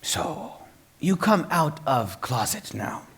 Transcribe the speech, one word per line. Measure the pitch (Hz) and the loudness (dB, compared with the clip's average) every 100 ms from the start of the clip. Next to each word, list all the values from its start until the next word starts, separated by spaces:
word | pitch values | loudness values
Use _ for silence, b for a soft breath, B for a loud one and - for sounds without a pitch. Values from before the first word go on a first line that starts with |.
So, | - - - 156 214 - - - _ _ | -4 -4 -2 -6 -10 -14 -20 -20 _ _
you | - 185 | 0 2
come | - 214 156 | 6 4 4
out | 170 156 151 - | 2 2 0 2
of | 131 104 - | 2 2 -4
closet | - 127 107 - - | -4 0 0 -2 -6
now. | - 98 - - | -6 -6 -6 -14